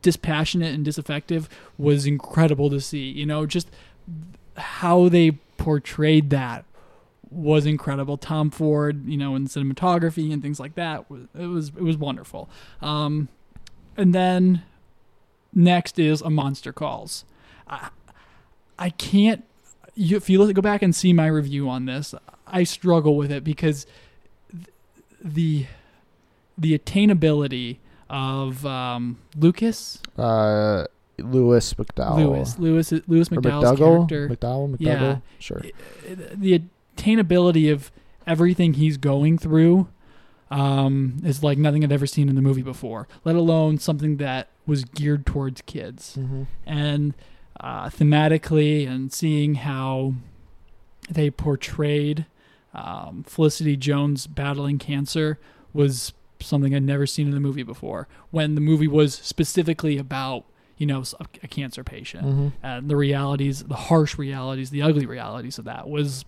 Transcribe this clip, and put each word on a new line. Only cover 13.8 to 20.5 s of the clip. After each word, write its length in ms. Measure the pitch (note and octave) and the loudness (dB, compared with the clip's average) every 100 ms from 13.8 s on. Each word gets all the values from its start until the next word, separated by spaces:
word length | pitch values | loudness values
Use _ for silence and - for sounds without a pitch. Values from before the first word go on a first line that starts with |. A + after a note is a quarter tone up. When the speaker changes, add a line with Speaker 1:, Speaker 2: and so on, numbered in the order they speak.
| - - | -20 0
Speaker 1:
and 180 | F#3+ | 2
then 480 | F3+ F#3 F3+ F#3 F3+ - _ _ _ _ _ _ _ _ | 4 2 4 4 2 -2 _ _ _ _ _ _ _ _
next 440 | - F3 F3+ F3 - | 4 6 4 0 0
is 220 | D#3 D#3 | 0 0
A 100 | D#3+ | 0
Monster 420 | D3+ C#3 C#3 C3 | -2 -2 -6 -10
Calls. 520 | C3 D3+ A#2 G#2+ - - _ _ - - | -8 -8 -8 -12 -14 -16 _ _ -20 -16
I, 220 | C#3 - - _ _ _ _ _ _ _ - | -16 -16 -20 _ _ _ _ _ _ _ -6
I 120 | F3+ | -6
can't, 540 | - - G3+ G#3+ A3 - _ _ _ - | -6 2 4 4 2 -8 _ _ _ -20
you, 220 | - E3+ G3+ | -4 0 0
if 120 | - | 4
you 100 | F#3+ | 6
look, 120 | G#3+ | 6